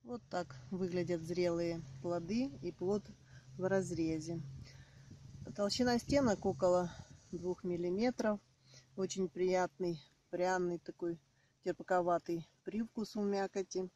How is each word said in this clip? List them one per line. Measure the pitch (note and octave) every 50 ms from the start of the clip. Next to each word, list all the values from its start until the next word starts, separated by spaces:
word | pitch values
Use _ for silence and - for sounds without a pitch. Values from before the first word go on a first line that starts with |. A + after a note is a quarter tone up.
Вот | _ A#3 B3 A#3 - -
так | - F3+ F3 - - - - -
выглядят | G3 F3+ F#3+ F3+ F3 F3+ F3 E3 F3 E3
зрелые | D#3+ D#3+ F3 F3 F3+ F3 E3+ E3+ E3+ E3+ E3+ E3 - - - -
плоды | - F3 F3 F3 E3+ E3+ G#3+ A#3 C4 C#4 C#4 -
и | - F3
плод | E3+ - F3+ F#3 G#3 G#3 - - G#3 - - - - - - - - -
в | F3+ F#3
разрезе. | G3 F#3+ F#3 F3+ F3 D#3+ E3 D#3+ D#3+ D#3 D#3 E3 E3+ E3 E3 - - - - - - - - - - - - - - - - - - - - - -
Толщина | - G3+ G3+ - - B3 B3 A#3+ A#3+
стенок | - - C#4 C#4+ C#4+ A#3+ G3 F3+ -
около | G3 F3+ C3+ F#3+ F3+ F3+ F3+ F3+ E3+ - - - - - - - -
двух | - E3+ E3+ F3+ F3 - -
миллиметров. | F3+ F3 E3+ F3 F3 F3+ G3 A3+ B3+ B3 - - A3 G#3 G3+ _ _ _ _ _ - - - - _ _
Очень | - F#3+ F#3 - F#3+ F#3+ F3
приятный, | _ F3 F3+ F#3 F#3 F#3 F#3 F3 _ _ F#3 F3 E3+ D3+ - - _ _ _ _
пряный | - F3 F3+ F3+ F#3 F3+ F3+ F3 F3 E3
такой, | _ - - _ F3+ E3+ E3+ D#3+ _ _ _ _ _ _ _ _
терпковатый | _ F3+ E3+ - E3+ - F#3 F3+ F3 F3 F3 E3 - - E3+ E3 D#3+ _ _ _ _
привкус | - G3 G#3+ A#3 A3+ _ - G#3+ - -
у | G#3+
мякоти. | G#3 G3+ G3+ G3 G3 F#3+ _ G3+ F#3 _ - F#3 F#3 F3+ _